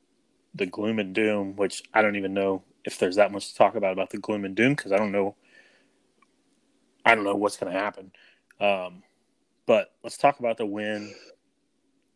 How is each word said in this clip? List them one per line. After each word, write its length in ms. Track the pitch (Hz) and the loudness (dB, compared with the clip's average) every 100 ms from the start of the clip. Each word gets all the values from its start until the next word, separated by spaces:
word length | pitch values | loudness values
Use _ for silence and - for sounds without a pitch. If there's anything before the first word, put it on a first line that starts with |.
| _ _ _ _ _ - | _ _ _ _ _ -6
the 100 | 92 | -6
gloom 340 | 104 107 110 | -4 -2 -2
and 140 | 95 | -2
doom, 440 | 101 107 104 98 98 | 0 2 0 -2 -2
which 260 | 95 - - | -4 -4 -2
I 80 | 110 | 2
don't 140 | 107 101 | 2 0
even 180 | 95 | -2
know 300 | 98 98 95 - _ - | 0 0 -2 -8 _ -12
if 120 | - | -2
there's 200 | 92 101 | 0 4
that 140 | 98 | 2
much 160 | 98 - | 0 -2
to 60 | - | 2
talk 200 | 101 110 | 4 2
about, 160 | 98 | -2
about 200 | 95 92 | -2 -4
the 60 | - | -6
gloom 280 | - 104 98 | -4 -4 -2
and 100 | 95 | 2
doom, 200 | 127 147 | 2 2
'cause 160 | 98 | 0
I 40 | 98 | 0
don't 140 | 107 | 2
know, 240 | 101 98 - _ - _ _ _ _ _ _ _ _ _ _ _ _ _ _ 117 | 0 -2 -4 _ -20 _ _ _ _ _ _ _ _ _ _ _ _ _ _ 4
I 100 | 113 | 4
don't 80 | 101 | 2
know 100 | 101 | 0
what's 220 | 104 - | 0 -2
gonna 140 | 92 | -6
happen. 400 | 95 104 98 92 - _ _ _ - | -4 -4 -8 -16 -20 _ _ _ -2
Um, 440 | 101 95 90 90 _ _ _ _ _ _ - | 0 0 -4 -14 _ _ _ _ _ _ 2
but 280 | 110 - _ | 2 2 _
let's 140 | 117 - | -16 0
talk 220 | 143 - | 2 2
about 180 | 117 113 | -2 -4
the 80 | 107 | -4
win 480 | 104 107 107 104 - - - _ _ _ _ _ _ _ | -4 -6 -6 -10 -18 -20 -20 _ _ _ _ _ _ _